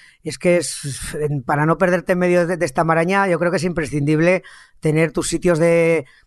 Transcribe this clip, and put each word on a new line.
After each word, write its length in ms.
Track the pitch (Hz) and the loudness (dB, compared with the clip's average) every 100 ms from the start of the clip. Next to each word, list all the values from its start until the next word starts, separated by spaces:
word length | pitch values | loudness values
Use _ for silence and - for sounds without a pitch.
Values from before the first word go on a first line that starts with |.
| - _ | -20 _
Y 60 | 156 | -14
es 80 | 131 | -4
que 200 | 180 175 | 2 2
es, 580 | 143 - 143 131 - 151 | 0 -8 -10 -10 -10 -6
en, 220 | 151 143 | -4 -4
para 240 | 120 147 156 | -2 0 0
no 140 | 165 | 2
perderte 340 | 180 180 - | 2 0 0
en 60 | 180 | 0
medio 260 | 180 180 170 | 2 2 0
de, 100 | 170 | -2
de 100 | 165 | -2
esta 180 | 185 | -2
maraña, 440 | 160 160 170 196 196 | 0 2 2 0 0
yo 120 | 165 | 0
creo 100 | 175 | 0
que 80 | 170 | -2
es 60 | |
imprescindible 800 | 180 165 139 147 143 156 170 185 - - - _ | -2 -4 -4 -2 0 2 2 2 -2 -20 -20 _
tener 320 | 156 156 160 | -2 0 0
tus 160 | 170 - | -2 -4
sitios 300 | 165 175 160 | -2 0 2
de, 480 | 170 170 165 160 147 _ | 4 4 2 0 -4 _